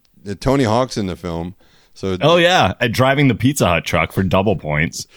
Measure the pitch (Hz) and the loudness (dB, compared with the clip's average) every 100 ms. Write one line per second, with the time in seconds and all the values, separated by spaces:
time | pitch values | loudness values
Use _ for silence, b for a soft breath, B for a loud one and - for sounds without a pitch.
0 | _ _ 98 98 131 139 117 113 131 - | _ _ -12 -6 0 2 2 0 -2 -4
1 | 98 82 90 82 87 - b b b - | -6 -6 -8 -6 -8 -12 b b b -10
2 | 98 92 143 175 170 180 104 - 123 101 | -6 -2 2 4 4 4 2 0 -2 2
3 | 131 135 143 101 127 147 104 82 - 85 | 2 4 2 2 0 2 0 0 0 -2
4 | 82 - 95 95 101 98 76 76 80 - | -2 -2 0 2 2 -2 -2 -2 -2 -4
5 | - | -14